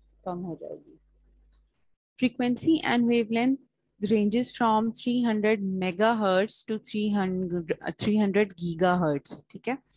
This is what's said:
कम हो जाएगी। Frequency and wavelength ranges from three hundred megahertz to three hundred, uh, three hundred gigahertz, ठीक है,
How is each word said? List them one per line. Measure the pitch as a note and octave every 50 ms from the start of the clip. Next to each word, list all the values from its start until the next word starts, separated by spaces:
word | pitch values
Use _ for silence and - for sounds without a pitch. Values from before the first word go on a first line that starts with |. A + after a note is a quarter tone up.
| _ _ _ _ -
कम | F#3 F3 F3+
हो | F#3 F3 D#3 - -
जाएगी। | D3+ D3+ D#3 - - - _ _ _ _ _ _ _ _ _ _ _ _ _ _ _ _ _ _ _ _ _ _ _ _ - -
Frequency | B3 - - B3 B3 B3 A#3 - E4 E4 D4+ - -
and | A#3 A#3+ A#3+ A#3
wavelength | A#3+ A#3 A3+ G#3 A3+ A3+ A#3+ C4 C4+ C#4 _ _ _ _ _ _ _ - G3+ G3+ A3+
ranges | G#3+ G#3 G#3 G3+ A#3+ B3 -
from | - - B3 A3+ A3 G#3+ A3 A3+
three | A3 - - B3+ A#3+ B3 A#3+
hundred | A#3 G#3+ G#3 G#3 G#3+ A3 G#3+ G3 F#3+ F#3+ F#3+ F#3
megahertz | F#3 F3 F3 G#3+ A3+ A#3+ A3 G#3+ F#3+ F#3 F#3 G3+ G#3+ - - -
to | - A3 G#3+
three | - - - G#3+ G#3 G#3+ G3+ G#3
hundred, | F#3+ F#3 F#3 F#3 F#3 F3 F3 F3 E3
uh, | D#3 - - - - D#3+
three | - - G#3+ G#3 G#3+ G#3
hundred | G3 F#3 G3 G#3+ G3
gigahertz, | - - E3+ F3 E3 D#3+ F#3 F3+ F3+ F3+ F3+ D#3 D3 C#3+ - - - - - -
ठीक | - G3 - A3+
है, | B3+ - _ _ _